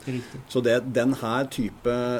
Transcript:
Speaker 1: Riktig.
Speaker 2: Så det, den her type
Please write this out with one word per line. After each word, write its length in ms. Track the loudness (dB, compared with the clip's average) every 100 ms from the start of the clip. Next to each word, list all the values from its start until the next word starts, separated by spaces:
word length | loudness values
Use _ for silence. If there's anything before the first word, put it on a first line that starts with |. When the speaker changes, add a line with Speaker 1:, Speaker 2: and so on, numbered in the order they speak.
| -6
Speaker 1:
Riktig. 380 | -6 -6 -12 -4
Speaker 2:
Så 80 | 0
det, 160 | 4 4 2
den 240 | 2 2 2 0
her 240 | 0 -2
type 480 | -2 -4 -2 -2 0 0 -2